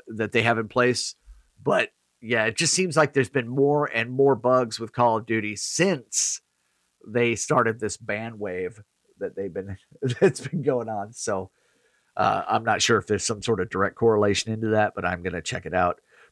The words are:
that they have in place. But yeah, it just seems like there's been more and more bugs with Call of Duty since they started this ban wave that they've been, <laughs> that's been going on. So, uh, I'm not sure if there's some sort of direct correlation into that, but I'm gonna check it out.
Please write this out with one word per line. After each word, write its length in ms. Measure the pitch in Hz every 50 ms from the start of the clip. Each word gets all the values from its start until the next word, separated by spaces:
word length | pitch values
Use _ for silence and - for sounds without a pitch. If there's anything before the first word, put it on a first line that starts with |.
| -
that 260 | - 110 107 110 107
they 80 | - 117
have 160 | 110 117 117
in 120 | 113 110 104
place. 460 | - 127 123 123 123 - - - - _ _ - - - _ _ _ _
But 280 | - - 95 - 117 - _ _ _ _ _ _
yeah, 240 | 120 110 120 113 110
it 100 | 113 107
just 160 | - 165 151
seems 240 | - 185 185 180 139
like 160 | 156 151 143
there's 160 | - 139 123 -
been 180 | - 135 117
more 440 | 117 127 139 139 143 147 147 147 -
and 180 | - 117 113 123
more 240 | 127 131 139 139 135
bugs 460 | 107 117 123 127 127 123 113 - -
with 140 | 113 107 -
Call 240 | 123 120 117 110 110
of 80 | 113
Duty 280 | - 113 110 104 104 104
since 840 | - - - - - 175 196 175 131 - _ - - - - - - - _ _ _ _ _ _ _ _ _ _ _ -
they 280 | 107 107 120 120 117 113
started 440 | 107 - - 143 127 117 113 110 120
this 200 | 110 104 - -
ban 400 | 113 - 104 107 113 117 113 104
wave 440 | 104 98 90 113 110 113 117 110 104 _ _ _ _ _ _ -
that 180 | 98 - -
they've 160 | 98 98 95
been, 240 | 82 98 95 101 98 - _ _ - -
<laughs> 180 | - 131 120 -
that's 220 | - - - -
been 220 | - 139 - 160
going 260 | 120 143 131 120 113 110
on. 240 | 110 101 101 110
So, 380 | 117 - - 117 104 - 98 - _ _ _ _ _ _ _ _ _ _ _ _ _
uh, 280 | - 107 104 104 101 - -
I'm 160 | 110 113 113
not 160 | 113 104 92
sure 160 | - - 117
if 100 | 101 -
there's 160 | - 104 98
some 200 | - - 110 104
sort 180 | - 117 113 92
of 80 | 90 -
direct 280 | - 95 98 95 -
correlation 540 | - 117 117 110 104 104 104 98 - - 113
into 180 | 110 110 113 107
that, 260 | 107 107 104 101 -
but 100 | 98 92
I'm 180 | 87 92 85
gonna 200 | 87 92 87 85
check 240 | - - - 90 -
it 80 | 78 85
out. 260 | 90 90 87 - - _ _ _ _ _ _